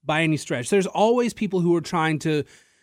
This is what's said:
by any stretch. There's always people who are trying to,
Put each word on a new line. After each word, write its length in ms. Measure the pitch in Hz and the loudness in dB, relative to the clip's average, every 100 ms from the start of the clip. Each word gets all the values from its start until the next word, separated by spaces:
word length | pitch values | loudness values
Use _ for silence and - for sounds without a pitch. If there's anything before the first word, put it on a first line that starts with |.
by 180 | - 156 | -4 0
any 160 | 160 151 | 0 0
stretch. 320 | - 147 156 | -2 -6 0
There's 160 | 202 180 | 0 0
always 480 | 170 214 247 240 | 2 2 2 0
people 280 | - 208 185 | -2 -2 0
who 120 | 175 170 | 2 0
are 60 | |
trying 380 | - 175 160 156 | 0 -2 0 0
to, 240 | 160 151 - - _ _ | -2 -2 -4 -14 _ _